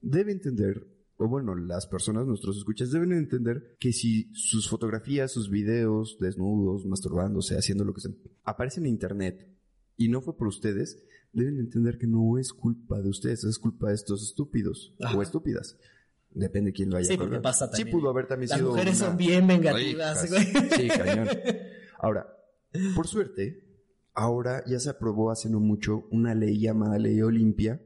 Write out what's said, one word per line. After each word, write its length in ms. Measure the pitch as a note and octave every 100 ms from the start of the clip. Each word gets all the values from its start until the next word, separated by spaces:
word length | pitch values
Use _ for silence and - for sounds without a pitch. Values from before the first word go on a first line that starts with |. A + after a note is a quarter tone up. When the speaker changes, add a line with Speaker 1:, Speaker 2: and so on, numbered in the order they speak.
Speaker 1:
debe 300 | - C#3+ G#3
entender, 540 | G3 D3 A#2+ G2 G2+ - _ _ _
o 120 | A2+
bueno, 260 | C3 B2
las 320 | F2+ F2 F2 -
personas, 400 | - - A2 C3
nuestros 320 | A2 - G2+
escuchas, 320 | G2+ G#2+ B2+
deben 220 | D3+ F3
entender 640 | F3 D3 B2+ A#2 B2 - _
que 140 | B2+
si 340 | A#2 A#2 A2 A2
sus 340 | - - A2 G#2
fotografías, 600 | A2 A2+ G#2+ A#2+ C#3 C3+
sus 160 | B2 G2+
videos, 720 | G2+ G#2 A#2 A2+ G#2+ A2 -
desnudos, 640 | F#2 F#2 F#2 G#2 G2 G2
masturbándose, 720 | F#2+ G2 F#2+ - F#2+ G2 F2+ -
haciendo 280 | F#2 G2
lo 100 | G2+
que 80 | -
sea, 80 | - G2 - _
aparecen 400 | - G#2+ B2 F3+
en 60 | D#3
internet 580 | A2 F2+ G2+ F#2 F2+ - _ _ _ _ _
y 120 | A2+
no 100 | B2
fue 160 | C3 D#3+
por 120 | A2+
ustedes, 540 | F#2+ A2 G2 B2+ - _ - _
deben 260 | A2+ B2+ C#3+
entender 380 | A#2 A#2 A#2 A#2
que 100 | A#2
no 300 | A2+ A2+ B2
es 160 | C3
culpa 480 | - A#2 A#2 - G#2
de 80 | G2
ustedes, 360 | G2+ B2 A#2
es 140 | G#2 A2
culpa 300 | A#2 - G#2+
de 60 |
estos 280 | G#2 - G2+
estúpidos 720 | G#2+ - C#3+ B2 G2+ - - -
Speaker 2:
Ajá. 160 | A#2 F#3+
Speaker 1:
o 60 |
estúpidas. 560 | G3 E3+ D#3+ B2+ - - _ _ _ _ _
Depende 380 | - G2 G2 G2+
quién 180 | G2 F#2+
lo 60 | F2+
haya 80 | F2+
Speaker 2:
Sí, 80 | F#2
porque 120 | F#2 A2+
Speaker 1:
colgado. 60 |
Speaker 2:
pasa 240 | A#2+ B2+ B2+
Speaker 1:
Sí 140 | -
Speaker 2:
también. 160 | A2 E3
Speaker 1:
pudo 120 | C#3+
haber 160 | B2+ B2+
también 240 | C3 B2
Speaker 2:
Las 80 | C#3
Speaker 1:
sido 120 | C3
Speaker 2:
mujeres 260 | A#2+ F#3+ F#3
Speaker 1:
una 80 | G3
Speaker 2:
son 80 | F3
bien 300 | F3 F3+ F#3
vengativas, 760 | F3+ D#3+ A2+ B2+ D#3 D#3 D3+
Speaker 1:
Ay, 60 | E3+
Speaker 2:
güey. 400 | F#3 G#3 C#4 C#4
Speaker 1:
sí, 180 | D#4 F4+
cañón. 400 | D#4+ F#3 G3+ A3+ - B3+ -
Speaker 2:
<laughs> 340 | - - - -
Speaker 1:
Ahora, 280 | A2 G#2 - - _ _ _ E3+ F#3+ F#3
por 100 | E3
suerte, 560 | G#3+ G3 - G2 C3+ - _ _ _ _
ahora 500 | - A2 A#2+ B2 C3 -
ya 140 | B2+
se 100 | C#3
aprobó 400 | C3+ A2+ G#2 A2
hace 180 | A2+ A2
no 100 | A2
mucho 460 | G#2+ G#2 G#2+ G#2+ -
una 240 | A2+ A#2
ley 240 | A2 G#2+ G#2+
llamada 400 | A2 A2 G#2+ G#2
Ley 220 | A2 G#2+
Olimpia 580 | A2 A2+ A2 G2+ G#2+ C3